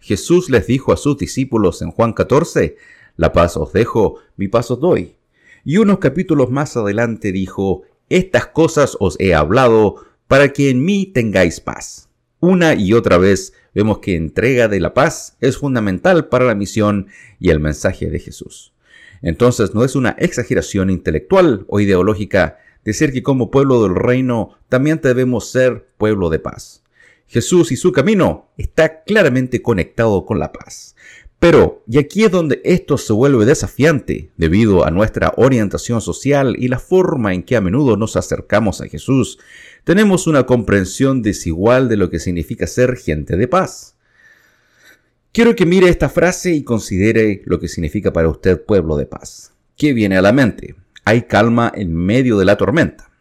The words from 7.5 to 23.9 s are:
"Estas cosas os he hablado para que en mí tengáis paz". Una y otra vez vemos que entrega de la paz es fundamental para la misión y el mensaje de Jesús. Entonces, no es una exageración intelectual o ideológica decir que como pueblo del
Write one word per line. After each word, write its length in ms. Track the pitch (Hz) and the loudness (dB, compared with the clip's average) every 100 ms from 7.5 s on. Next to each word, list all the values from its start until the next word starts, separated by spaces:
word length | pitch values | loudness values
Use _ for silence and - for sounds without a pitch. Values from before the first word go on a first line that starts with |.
| - 98 92 - _ _ | -4 -4 -4 -8 _ _
"Estas 380 | 185 180 120 - | -2 0 -4 -4
cosas 500 | - 160 147 139 - | -2 0 2 0 0
os 160 | 95 90 | -4 0
he 160 | 95 | 0
hablado 640 | 80 76 110 123 113 104 - - _ _ | 2 2 2 4 4 2 -2 -20 _ _
para 240 | 135 143 | 2 2
que 180 | 139 139 | 2 0
en 140 | 127 | 0
mí 220 | 156 202 190 | 0 -2 -2
tengáis 520 | - 113 95 - - | -2 -2 2 0 -2
paz". 500 | - - - - _ _ _ _ | -12 -12 -14 -20 _ _ _ _
Una 380 | 170 185 165 117 | 2 2 2 0
y 160 | 95 | 2
otra 260 | 113 - 90 | 2 4 4
vez 340 | 95 98 - _ _ | 4 2 -4 _ _
vemos 240 | - 107 98 | -2 0 -2
que 160 | - | -2
entrega 540 | 87 80 - 120 127 113 | -4 -4 -2 0 2 2
de 100 | 98 | 0
la 160 | 82 | -2
paz 420 | - 156 151 - _ | 0 -2 -2 -16 _
es 180 | 123 135 | -4 -2
fundamental 680 | 143 123 107 92 180 180 147 | -4 -2 -2 -2 2 0 0
para 160 | 123 | 0
la 100 | 127 | 0
misión 540 | 104 101 - 104 101 95 - - _ | -2 -4 -2 0 -2 -6 -18 -20 _
y 100 | 87 | 0
el 80 | 78 | 2
mensaje 500 | 76 76 95 95 82 | 0 -2 -4 -4 -8
de 120 | 78 | -8
Jesús. 540 | - - - - - _ _ _ - - | -10 -18 -20 -20 -20 _ _ _ -20 -10
Entonces, 520 | 87 80 123 123 98 | -8 0 0 2 -2
no 80 | 101 | 0
es 140 | 131 135 | -2 0
una 140 | 120 - | -4 -2
exageración 680 | 175 - 117 104 - 98 95 | -4 -4 -4 -4 -2 -2 -2
intelectual 760 | 92 - 78 - 190 175 107 - | -2 -2 -4 0 2 2 0 -4
o 140 | 104 | -2
ideológica 800 | 101 92 92 101 98 98 87 - _ _ | 2 2 0 -2 -2 -2 -2 -4 _ _
decir 280 | - 107 156 | -8 -2 -2
que 120 | 131 | -2
como 260 | 131 131 117 | -4 -2 0
pueblo 320 | 135 139 123 | 0 2 2
del 140 | 101 | 2